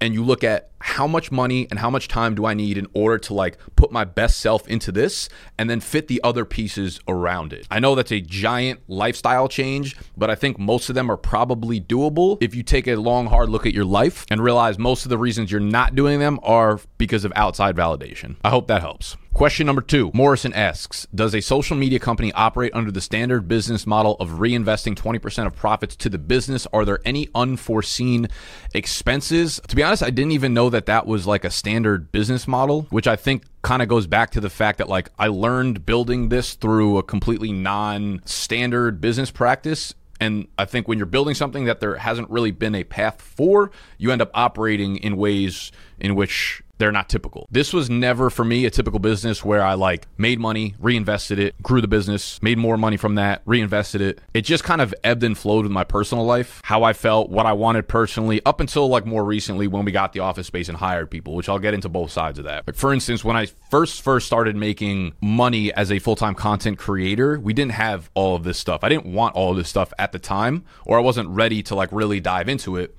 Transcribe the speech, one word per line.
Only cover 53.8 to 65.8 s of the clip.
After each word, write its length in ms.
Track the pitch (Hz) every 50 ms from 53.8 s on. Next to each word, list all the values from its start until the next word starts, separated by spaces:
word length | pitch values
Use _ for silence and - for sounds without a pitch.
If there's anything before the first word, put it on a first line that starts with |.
| 101 - - 98
it. 200 | 98 98 - - - - -
It 60 | 113
just 240 | 104 - 165 - -
kind 160 | 170 170 160
of 120 | 127 95 - - -
ebbed 180 | 113 120 117
and 160 | 120 113 101 -
flowed 240 | - 104 107 113
with 80 | 104 101
my 140 | 98 92 90
personal 400 | - - 101 104 - 123 117 113
life, 360 | 120 120 123 120 - - - -
how 180 | - 107 110
I 100 | 113 110
felt, 380 | 107 - - 113 107 110 107 -
what 160 | 90 107 113
I 60 | 110
wanted 340 | 104 101 113 113 113 110 -
personally, 540 | - - 117 113 - - 117 110 110 110 107 -
up 140 | 143 - -
until, 300 | 151 - - 151 143 127
like, 180 | 127 117 98
more 180 | 113 113 107 101
recently 440 | 104 107 107 - - 95 98 101 98
when 160 | 95 101 101
we 80 | 101
got 200 | 92 98 98 95
the 80 | - 95
office 280 | 92 95 90 92 90 -
space 200 | - 90 85 87
and 80 | 85
hired 320 | 85 95 92 90 85 80 -
people, 280 | 85 80 - 71 80
which 120 | 90 - 101
I'll 120 | 98 95
get 140 | 101 104 104
into 140 | 98 90 85
both 220 | 82 90 82 76
sides 300 | - 85 80 76 71 71
of 60 | 71
that. 200 | 73 73 73 -
But 80 | - -
for 180 | - 139 139
instance, 300 | 139 127 - 120 120 104
when 140 | - 113 113
I 100 | 113 107 - - - - -
first, 320 | 139 151 170 - - -
first 240 | - 135 131 123 -
started 300 | - 117 117 113 110 104
making 560 | 104 104 107 101 - 107 101 98 95 90 82 - -
money 520 | 104 104 110 120 123 123 120 110 104 101
as 200 | - 98